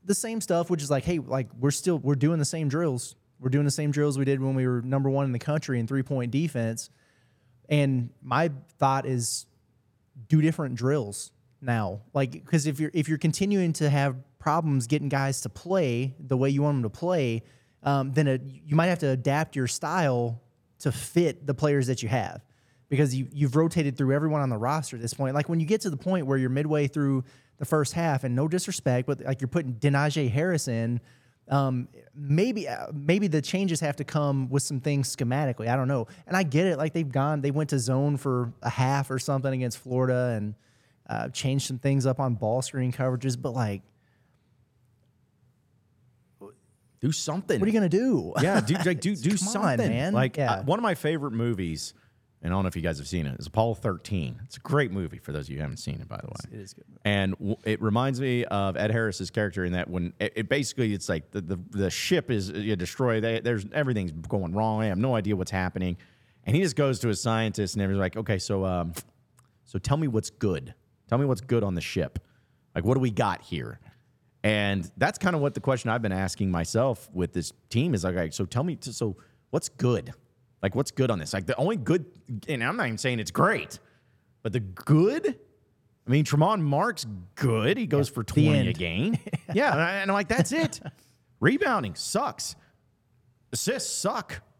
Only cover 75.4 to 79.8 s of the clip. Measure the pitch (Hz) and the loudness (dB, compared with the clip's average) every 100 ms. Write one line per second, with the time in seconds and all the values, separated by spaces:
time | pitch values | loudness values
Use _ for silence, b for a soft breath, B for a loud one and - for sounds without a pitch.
75.4 | 139 107 120 131 117 117 110 92 95 - | 0 -2 0 0 0 0 0 0 -2 0
76.4 | 98 87 82 110 131 117 - 92 87 90 | 0 0 2 2 2 0 -6 -4 -2 -2
77.4 | 82 - _ 117 170 113 92 90 82 - | -6 -10 _ 0 2 0 0 0 -2 -2
78.4 | 95 120 170 143 - 110 113 92 b b | -2 -2 -2 -4 -10 -4 -4 -4 b b
79.4 | b 147 - - | b -4 -4 0